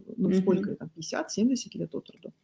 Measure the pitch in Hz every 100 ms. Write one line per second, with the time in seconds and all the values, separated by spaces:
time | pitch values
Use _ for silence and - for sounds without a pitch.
0 | - - 185 190 190 180 196 - 160 -
1 | 160 - 320 - 240 254 - - 165 -
2 | - - - -